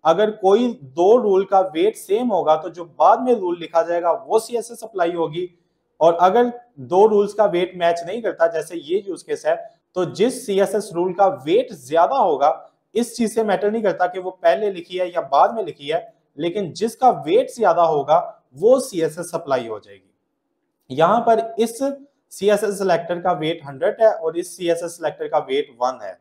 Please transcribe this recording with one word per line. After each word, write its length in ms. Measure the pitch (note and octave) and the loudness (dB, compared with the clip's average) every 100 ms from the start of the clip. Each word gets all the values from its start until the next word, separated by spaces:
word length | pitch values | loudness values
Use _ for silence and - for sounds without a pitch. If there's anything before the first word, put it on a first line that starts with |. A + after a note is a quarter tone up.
| D#3 | 2
अगर 260 | E3+ G#3+ | 2 2
कोई 340 | G#3+ F#3+ G3+ B3 A3+ C3 | 0 2 2 2 -4 -12
दो 300 | C3+ F3+ B3 | 0 4 4
rule 280 | G#3+ F#3+ G3 | 4 0 2
का 140 | F#3+ F#3 | 2 2
वेट 220 | D#3 G3 - | 0 -2 -2
same 300 | - G#3 B3 | -4 -2 0
होगा 280 | F#3+ D#3 D#3 | -2 2 0
तो 140 | F#3+ | 0
जो 160 | E3 D#3+ C3+ | -12 -16 2
बाद 220 | D#3+ A#3+ | 4 4
में 120 | B3+ | 2
rule 240 | A#3 F3+ F3 | 0 0 -6
लिखा 220 | D#3+ E3+ | -2 -2
जाएगा 280 | E3 E3+ E3+ | 0 0 0
वो 280 | D#3 D3 G#3+ | -2 0 -2
सीएसएस 440 | A3 A#3+ G#3+ A#3 | -2 -8 -8 -14
apply 280 | A3 - E3+ | -12 -4 -4
होगी। 360 | E3+ D#3+ D#3+ F3+ _ _ _ _ _ | -2 -4 -4 -10 _ _ _ _ _
और 140 | D#3 E3+ | 2 6
अगर 360 | F3+ G#3+ B3 A#3+ _ C#3+ | 4 4 2 -2 _ -20
दो 240 | B2 F3+ G#3+ | -2 4 6
rules 260 | G#3 G3+ | 6 2
का 120 | - G#3 | 2 0
वेट 260 | F3 F#3 F#3 | 2 -2 0
match 280 | E3+ E3+ E3+ | 0 0 -4
नहीं 160 | A3 | -6
करता, 260 | A3 E3 E3 | -6 0 0
जैसे 280 | E3 D3+ F3 | 0 -8 -12
ये 260 | C#3+ F#3+ G3 | -4 -4 -4
use 160 | D#3+ | -12
case 220 | - C#3+ D3+ | -8 -4 -2
है, 100 | E3+ - _ _ F3+ | -4 -6 _ _ -6
तो 100 | E3+ | -6
जिस 380 | B2 A3+ B3 - | 0 0 0 -4
सीएसएस 440 | G3 G3 A3 - E3 | 0 0 -2 -4 -4
rule 180 | F3+ | -4
का 140 | F3+ G3 C#3 C#3 | 2 0 0 0
weight 280 | G3 - E3+ | 0 0 -10
ज्यादा 400 | B2+ D#3+ F3 C4+ | -4 2 2 2
होगा, 340 | A3 C#3+ C#3+ - - _ _ G#3+ | 0 2 2 0 -10 _ _ -4
इस 200 | A#3+ - | -4 -2
चीज 160 | A3 | -2
से 100 | A3 | -2
matter 280 | G#3+ F#3 G#3 | -2 0 0
नहीं 120 | A3 | 0
करता 240 | G#3 F3 F3+ | -2 0 -2
कि 120 | F#3+ | -2
वो 120 | F#3 | -10
पहले 380 | F#3 E3+ F#3+ G#3+ | -2 0 2 -2
लिखी 260 | F3+ E3+ F3+ | -6 -10 -6
है 120 | F3+ | -4
या 120 | F3 | -4
बाद 320 | D#3 C#3 F#3 A3+ | 0 4 4 2
में 80 | |
लिखी 240 | F3+ - C#3+ | -8 -10 -4
है, 260 | D#3+ - _ _ C3+ | -4 -4 _ _ -6
लेकिन 340 | E3+ F#3 F3+ | -6 -4 -6
जिसका 360 | - A3+ - B3+ D#3 D3 | -4 -6 2 2 2 2
weight 300 | G#3 C4 - | 2 0 0
ज्यादा 280 | G3+ E3+ E3 | 2 4 2
होगा 340 | D3+ C3 D#3 - - _ C3 | 2 2 0 0 -14 _ 0
वो 240 | G3+ C4 | 4 4
सीएसएस 500 | B3+ F#3 D#3 D#3 E3+ E3 | 2 -4 -4 -4 -8 -8
अप्लाई 320 | C#3 C3 A#2 | -2 -4 -2
हो 120 | G#2+ | -12
जाएगी। 260 | G2+ G2+ F#2 _ _ _ _ _ _ _ _ | -14 -20 _ _ _ _ _ _ _ _ _
यहाँ 300 | C3 E3 A3+ | 0 2 4
पर 180 | A#3 A3 - - | 4 2 0 -2
इस 180 | A3+ A3+ C#4 C#4 - _ _ | -2 -2 -6 -6 -16 _ _
सीएसएस 460 | - G3 G3+ G#3 G3 | -4 0 0 0 -2
selector 420 | F#3+ E3 E3+ F3 | 0 0 -2 -4
का 100 | F3+ | -2
weight 280 | E3+ D#3 E3 C#3+ | -2 -4 -6 -10
hundred 360 | C3+ F3 A3 | -4 -4 2
है 100 | A3 | 2
और 260 | F3 D#3+ E3 | 2 -4 -6
इस 180 | F3 - | -10 -8
सीएसएस 340 | F3 E3 E3+ | -4 -2 -4
सिलेक्टर 360 | E3 D#3 D3+ D3+ | -6 -8 -6 -4
का 100 | D#3 | -4
वेट 360 | C3+ C3+ C#3+ A#2 | -2 -4 -4 -4
वन 180 | B2+ B2+ | -4 -4
है 100 | G2+ F2+ | -14 -16